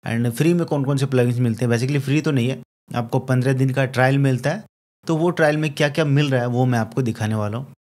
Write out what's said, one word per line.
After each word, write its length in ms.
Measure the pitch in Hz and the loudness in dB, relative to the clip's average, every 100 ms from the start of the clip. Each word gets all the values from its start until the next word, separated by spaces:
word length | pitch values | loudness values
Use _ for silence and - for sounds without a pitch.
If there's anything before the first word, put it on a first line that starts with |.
| - | -4
and 260 | 113 120 117 | -2 -2 0
फ्री 160 | 151 | 2
में 120 | 175 165 | 2 0
कौन 200 | 147 135 | -2 0
कौन 120 | 143 | 0
से 80 | 135 | 0
प्लगइन्स 340 | 127 120 120 | 2 2 2
मिलते 260 | 123 107 123 | 0 0 0
हैं। 60 | |
Basically 300 | 117 131 143 | 0 0 -2
फ्री 200 | 135 147 | 0 0
तो 100 | 151 | 0
नहीं 180 | 139 117 | 0 0
है, 120 | 135 - _ _ - | -4 -12 _ _ -6
आपको 240 | 113 135 | -2 -4
पन्द्रह 340 | 127 127 123 | 0 0 2
दिन 160 | 135 135 | 0 0
का 120 | 131 131 | 0 -2
ट्रायल 320 | 123 127 139 | 2 2 4
मिलता 300 | 139 127 139 | 2 0 -2
है, 140 | 185 - _ _ _ - | -4 -8 _ _ _ -4
तो 80 | 160 | 0
वो 120 | 170 | 0
ट्रायल 280 | 175 156 151 | 2 2 2
में 160 | 156 | -2
क्या 160 | 143 147 | 0 -2
क्या 160 | 147 151 | 0 2
मिल 240 | 139 147 | 2 2
रहा 120 | 131 | 0
है 60 | 120 | 0
वो 180 | 120 127 | 0 2
मैं 140 | 120 | 2
आपको 220 | 113 - | 0 -2
दिखाने 340 | 123 110 107 110 | -4 -2 -2 -2
वाला 220 | 104 113 | -4 -6
हूँ। 160 | 139 - | -10 -18